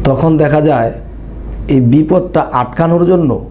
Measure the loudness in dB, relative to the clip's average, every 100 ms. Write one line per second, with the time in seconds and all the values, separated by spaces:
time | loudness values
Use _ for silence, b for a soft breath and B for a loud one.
0 | 0 0 2 2 2 2 2 0 -2 -4
1 | -14 -16 -14 -12 -12 -10 -2 2 4 2
2 | 2 0 0 -2 -2 -2 -4 -2 0 2
3 | 2 2 2 -2 -6